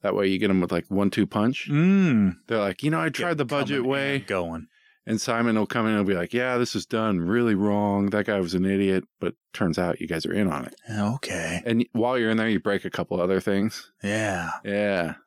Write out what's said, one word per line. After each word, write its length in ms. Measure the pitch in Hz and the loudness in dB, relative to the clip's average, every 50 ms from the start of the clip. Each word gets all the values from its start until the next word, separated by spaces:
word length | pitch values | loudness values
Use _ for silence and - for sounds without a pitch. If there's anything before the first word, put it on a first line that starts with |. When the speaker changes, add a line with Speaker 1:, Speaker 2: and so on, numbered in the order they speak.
| - | 0
Speaker 1:
That 120 | 104 95 | 0 2
way 120 | 101 101 98 | 2 2 2
you 100 | 95 90 | 2 2
get 120 | 107 101 | 2 2
him 100 | 98 95 90 | 4 4 2
with, 100 | 85 92 | 2 0
like, 140 | 85 82 - | -2 -2 -2
one-two 360 | 98 95 101 101 - - 101 | 0 2 2 2 2 2 0
punch. 420 | - - 107 104 117 139 - - - | 0 2 0 0 0 0 -2 -6 -2
Speaker 2:
Mm. 640 | 143 147 160 185 196 196 190 170 131 110 101 95 87 - _ - | 0 2 4 4 4 4 4 4 4 4 4 4 2 -2 _ -4
Speaker 1:
They're 100 | 117 110 | -2 0
like, 240 | 101 98 92 - - | 0 -2 -2 -2 -2
"You 80 | 151 | -2
know, 80 | 156 160 | 0 0
I 60 | 165 160 | -2 -2
Speaker 2:
Get 40 | 131 | -2
Speaker 1:
tried 240 | - - 175 170 147 | -4 -4 -4 -2 -2
the 60 | 143 | -2
budget 340 | 120 147 143 139 104 139 139 | -2 0 -2 -2 -2 -2 -2
Speaker 2:
coming 120 | 120 131 | 0 0
Speaker 1:
way." 260 | 135 139 139 139 139 | -2 -2 -2 -2 -2
Speaker 2:
and 100 | 135 - | -4 -4
going. 400 | - 101 92 87 85 82 82 78 - _ _ _ _ _ _ _ - | -2 -2 -2 -2 -4 -6 -10 -12 -14 _ _ _ _ _ _ _ -6
Speaker 1:
And 120 | 113 107 | -4 -4
Simon 340 | - - 117 117 120 117 110 | -2 -2 0 0 2 2 2
will 100 | 110 107 | 2 0
come 200 | - - 120 110 | 0 0 0 2
in 60 | 110 110 | 2 2
and 100 | 104 101 | 2 2
be 80 | 92 98 | 2 0
like, 180 | 90 87 85 - | 0 -2 -2 -2
"Yeah, 240 | 120 123 127 127 120 | -2 -2 0 0 0
this 160 | 123 117 - | 0 0 -2
is 100 | 104 87 | -6 -6
done 360 | _ - 113 110 110 101 90 | _ -2 0 0 2 0 0
really 340 | 85 87 104 120 120 117 107 | 0 2 2 2 2 2 2
wrong. 560 | 92 101 104 104 104 104 101 101 101 101 98 | 2 2 2 2 2 2 2 2 2 0 0
That 160 | 98 104 101 | 0 0 0
guy 140 | - 107 98 | 0 0 0
was 140 | 92 85 87 | 0 0 0
an 100 | 92 92 | 0 0
idiot, 400 | 95 98 98 101 95 95 92 - _ _ _ | 2 2 2 2 2 2 0 -2 _ _ _
but 140 | - 90 - _ _ _ _ | -6 -6 -6 _ _ _ _
turns 260 | - 104 87 78 95 | -2 0 0 0 0
out 220 | 90 87 82 - | 0 0 -2 -4
you 80 | - 80 | -4 -6
guys 180 | 85 82 78 | -6 -4 -4
are 60 | - 87 | -4 -2
in 160 | 98 104 92 | 0 0 0
on 140 | 78 71 - | 0 -4 -8
it." 100 | - - - _ - | -10 -14 -18 _ -8
Speaker 2:
Okay. 720 | 107 104 104 104 120 135 - - 101 87 82 82 85 87 - | -4 -2 -2 -2 -2 -4 -6 -6 -6 -6 -4 -4 -6 -4 -2
Speaker 1:
And 140 | 120 117 113 | 0 0 0
y-, 60 | 120 - _ | 0 0 _
while 260 | 120 110 123 127 127 | -2 0 0 0 0
you're 120 | 117 110 | 0 2
in 80 | 110 113 | 2 2
there, 100 | 110 113 | 2 2
you 100 | 110 95 | 0 0
break 260 | - 107 101 98 - | 0 0 -2 0 -2
a 60 | 92 | -4
couple 300 | - - 87 - 98 92 | -4 -4 -4 -2 0 0
other 180 | 87 92 95 92 | 0 2 2 0
things. 540 | - - 101 98 98 110 - - - - _ _ - | 0 0 0 0 0 -2 -4 -8 -18 -20 _ _ -6
Speaker 2:
Yeah. 480 | 101 104 110 107 104 95 90 85 80 - - - | -4 -2 -2 -2 -2 -2 -4 -4 -6 -8 -8 -6
Speaker 1:
Yeah. 500 | 101 101 101 104 104 98 92 85 80 80 - _ | -4 -2 0 0 2 2 0 0 -2 -4 -10 _